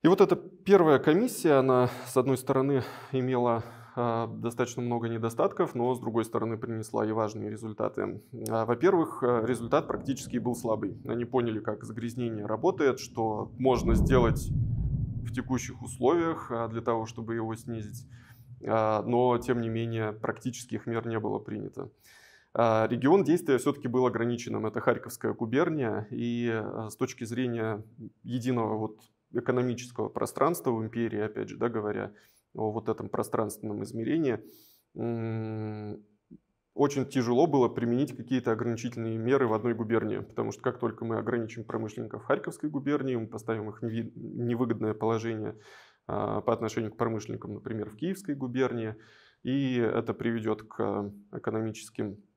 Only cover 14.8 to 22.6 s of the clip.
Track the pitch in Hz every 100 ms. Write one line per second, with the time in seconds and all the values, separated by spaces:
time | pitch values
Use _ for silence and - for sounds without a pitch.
14.8 | - - - - - - 127 127 - -
15.8 | - - 120 170 165 156 - 117 113 113
16.8 | 117 117 110 - 113 113 110 113 127 113
17.8 | 104 120 - - - - - - - 110
18.8 | 107 107 110 120 123 120 117 120 113 113
19.8 | 117 113 110 110 - - 160 - - 110
20.8 | - 113 117 113 107 107 107 107 101 -
21.8 | - _ - - - _ _ -